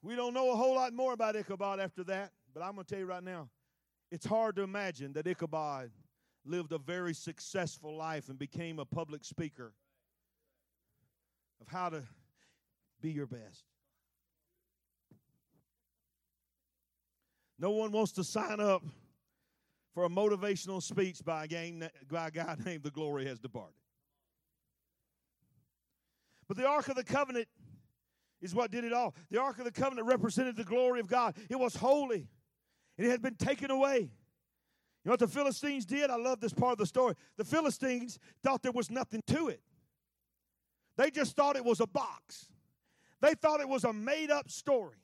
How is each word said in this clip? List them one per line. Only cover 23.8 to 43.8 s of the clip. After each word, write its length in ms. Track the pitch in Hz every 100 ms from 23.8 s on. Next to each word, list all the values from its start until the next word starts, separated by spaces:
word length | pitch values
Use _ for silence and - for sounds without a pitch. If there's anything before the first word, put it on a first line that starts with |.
| _ _ _ _ _ _ _ _ _ _ _ _ _ _ _ _ _ _ _ _ _ _ _ _ _ _ _
But 80 | 196
the 100 | 262
Ark 220 | 294 269
of 80 | 254
the 80 | 233
Covenant 420 | 262 277 247 226 _ - - _ _ _ _ _ _
is 100 | 185
what 180 | 185 233
did 120 | 226
it 80 | 233
all. 240 | 240 240 - 160
The 80 | 208
Ark 180 | 262 214
of 80 | 240
the 60 |
Covenant 340 | 202 269 254 226
represented 520 | 247 220 - 254 220
the 80 | 202
glory 340 | 233 254 247
of 80 | 202
God. 280 | 247 233 170 214
It 80 | 262
was 180 | 247 -
holy. 500 | 226 285 277 214 120 _ _ _ _ _ _ -
It 120 | 220
had 120 | 247
been 140 | 240 233
taken 360 | - 277 277
away. 280 | 269 277 269
You 100 | 165 - _ _ _ _ _ _ _ _ -
know 20 |
what 60 | 240
the 80 | 233
Philistines 580 | 269 277 208 285 277 185
did? 240 | 277 294
I 80 | 240
love 240 | 240 254
this 120 | 220
part 200 | 135 247
of 40 | 240
the 80 | 208
story. 300 | 254 254 175 - -
The 80 | 208
Philistines 760 | 311 311 208 262 247 240 - - _
thought 180 | 269 262
there 120 | 254
was 180 | 247 175
nothing 300 | 240 240 220 -
to 200 | 294 320
it. 140 | 147 _ _ _ _ _ _ _ _ _ _ _ _ _ -
They 120 | 277
just 260 | 285 262 -
thought 200 | 285 277
it 80 |
was 160 | 240 208
a 80 | 220
box. 600 | 185 240 151 _ - - - _ _ _ _ _ _
They 120 | 285
thought 280 | 311 311 302
it 80 | 277
was 160 | 262